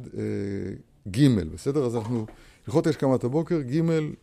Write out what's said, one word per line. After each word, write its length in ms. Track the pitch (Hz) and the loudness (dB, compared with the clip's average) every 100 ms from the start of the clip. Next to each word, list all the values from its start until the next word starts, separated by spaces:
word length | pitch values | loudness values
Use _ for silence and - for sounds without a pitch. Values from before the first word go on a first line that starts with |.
| 123 | -8
אה, 600 | 107 107 104 98 98 95 101 - _ 104 | -8 -6 -4 -6 -6 -8 -10 -16 _ -6
ג', 180 | 95 143 107 80 | 4 6 6 0
בסדר? 320 | 87 139 143 123 | -4 -2 0 0
אז 100 | 117 | -2
אנחנו, 300 | 110 120 107 - - - - | -2 -4 -4 -12 -20 -18 -2
הלכות 200 | 151 165 | 0 2
השכמת 380 | 143 139 127 | 2 2 2
הבוקר, 360 | 123 147 165 170 | 0 -2 0 -2
ג', 200 | 123 151 165 160 151 - | 0 0 2 2 -2 -8